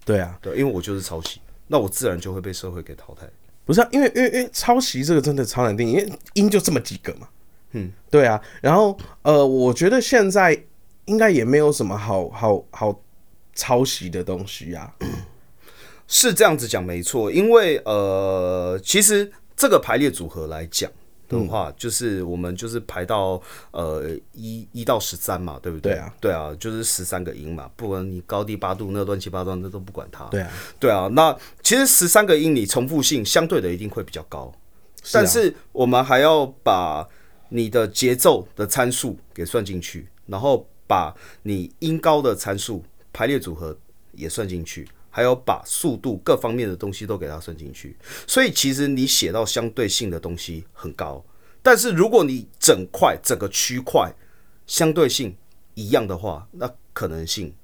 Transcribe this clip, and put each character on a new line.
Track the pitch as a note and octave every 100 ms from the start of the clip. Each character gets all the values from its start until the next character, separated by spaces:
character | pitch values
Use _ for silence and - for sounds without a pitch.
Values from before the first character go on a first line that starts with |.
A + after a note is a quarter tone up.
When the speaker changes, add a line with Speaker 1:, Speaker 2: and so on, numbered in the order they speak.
Speaker 1:
对 | - G2+
啊。 | F2 F2+
Speaker 2:
对， | - -
因 | C#3
为 |
我 | F#2
就 | G#2 G2
是 |
抄 | F2+ E2
袭， | - - - - -
那 | D3
我 | F#2+
自 | - B2
然 | F2
就 | F#2+
会 | F#2+
被 | F#2+
社 | F2+ F#2+
会 | E2+
给 | D2+ C#2
淘 | -
汰。 | - - - - -
Speaker 1:
不 | -
是 | F#3
啊， | A3+
因 | C4+
为， | C4+ A#3+
因 |
为， | B3
因 | B3
为 | B3
抄 | - - B3
袭 | B3+ B2+
这 | C#3+
个 | D#3
真 | C#3+ C#3
的 | A2+
超 | B2+
难 | A#2+ G#2
定 | A#2
义， |
因 | D#3
为 | G#3 - -
音 | G3+ G3+
就 | G3
这 | -
么 | C3+
几 | - F#2+
个 | - -
嘛。 | - - - - -
Speaker 2:
嗯。 | A2+ F#2 - -
Speaker 1:
对 | D3 A#2+
啊， | G#2+ - -
然 | C3+ F3+
后， | G#3 G3+ - -
呃， | D3 D3 C#3
我 | C3 B2+
觉 | A#2+ F3+
得 | B3+
现 | - B3 F#3+
在 | G3 F3 D#3 - - - - -
应 | A3
该 | A3
也 | D3+ A2+
没 | D3
有 | D3+
什 | D3 G#2
么 | G#2
好， | G#2+ F#2+ E2+
好， | - A2 G2 -
好 | - G#2+ G2 - - - - -
抄 | - - B2 C3
袭 | - F2+
的 | F2+
东 | F2+ F2+ G2+
西 | - E2+
啊。 | E2 - - - E2+ G2 - -
Speaker 2:
<clears throat> | - - - - - -
是 | - B3
这 | F3
样 | G#3 D3
子 | A2+
讲 | G2+
没 | F2+ F2
错， | E2+ B2+ G#2
因 | D#3 A3
为， | A#3 F#3 C3+ G#2+
呃， | G#2 G2 F#2+ G2 F#2+ F2+ F#2 F2+ F#2+
其 | - G3+
实 | G#3 G3+ G3+ - - -
这 | C4+
个 | F3
排 | - A#2+
列 | C#3+
组 | - E2
合 | E2+ D#2
来 | D#2 E2
讲 | - - - - - -
的 | A#2+ F2+
话， | G#2+ D#2
Speaker 1:
嗯。 | -
Speaker 2:
就 | A#2
是 | - A#2+ F#2+
我 | F2 F2
们 | F2 F#2
就 | A2+
是 | A#2
排 | G#2+ F#2 F2+
到， | G#2+ F#2+ F#2 - - -
呃， | E2+ E2 D#2 D2+ D#2+ -
一， | - A2+ A2+ -
一 | B2 A2+
到 | A2+
十 | - E2+
三 | - F2+
嘛， | F2 C#2
对 | F2+
不 | D#2+
对？ | G#2
Speaker 1:
对 | F2
啊。 | F#2 -
Speaker 2:
对 | G#2
啊， | E2 D2+ D#2
就 | A2
是 | A2+
十 | - -
三 | F2+ F2+
个 | E2+
音 | B1 D#2
嘛， | D#2+ C2 -
不 | A2
管 | F#2+ F#2+
你 | F2+
高 | - G#2
低 | G#2 G2+
八 | F#2+ G2
度 | G2+
那 | G2+
乱 | G2 G2
七 | F2+
八 | F#2
糟， | F#2 F2+
那 | F#2
都 | F#2+
不 | F#2
管 | - -
它。 | - -
Speaker 1:
对 | G2+
啊。 | F2+ - - -
Speaker 2:
对 | B2
啊， | G2 F#2+
那 | C3 D#3+ - - -
其 | - B3
实 | C4+
十 | - F3
三 | G#3+ G3+
个 | D#3
音 | D#3+ C3+
你 | G2+
重 | C3 C3
复 | D#3+
性 | C3 C#3
相 | G2+ E3+ E3
对 | E3
的 | F2+
一 | F2+
定 | G#2
会 | G#2+
比 | F#2
较 | D#2
高， | - D2 B1 - - - - -
Speaker 1:
是 | - A3
啊。 |
Speaker 2:
但 | F#3+
是 | A#3 F#3+ - -
我 | - B2
们 | B2
还 | C3+ B2+
要 | D3+ D#3 C3 -
把 | A#2+ F#2 E2+ D2+ D#2 - - - -
你 | A#2+ A2
的 | A#2 G#2+
节 | - B2+ B2
奏 | F3+ A2+ F2+ -
的 | G#2
参 | - B2
数 | B2 B2+ - -
给 | - E2+
算 | A#2+
进 | G2+ F2+
去， | - E2+ - - -
然 | G2
后 | C#3 B2 - - -
把 | G2 D2+ - - -
你 | G#2+ F#2+ F2 -
音 | D#3+ D#3+
高 | E3 D3+
的 | B2+ G2+
参 | G#2 G2
数、 | - F#2+ - - -
排 | - A#2
列 | C#3
组 | F2+ D#2+
合 | D#2+ D2+ - - -
也 | - D#2+
算 | - G2
进 | F2 D#2+
去， | - - - -
还 | -
有 | B2 B2+
把 | - F2+ -
速 | - D#3+ A2+
度 | C3 F#2+
各 | - A#2+
方 | A#2
面 | B2 G#2+
的 | F2+
东 | G2+
西 | F#2 G#2
都 | G2
给 | D2
它 | D#2
算 | E2+ D#2+
进 | C#2+
去。 | - C#2 - - - -
所 | B3+
以 | B3
其 | - C#3
实 | C3+ C#3+
你 | C3 C3+
写 | - E2
到 | G#2+ G#2+
相 | A#2+ A2+
对 | B2+ G#2
性 | - G#2
的 | E2
东 | F2 E2+
西 | - E2 -
很 | - E2
高， | - D#2 C#2 - - - -
但 | B3+ A3+
是 | A#3
如 | E3 G3
果 | A3+
你 | D3 B2+ G2+ -
整 | E3 G2 F#2
块、 | - D3 D#2
整 | - A#2
个 | G2
区 | - - B2
块 | B2+ C#3+ E2+ - - - - - -
相 | - D#3+
对 | D#3 C3+
性 | - G#2+ F2 - - - -
一 | G2+
样 | C3 G2+
的 | F2+
话， | G#2 D#2 G2
那 | F3 B2+ - -
可 | - F2+
能 | D#2+ E2
性 | - E2 -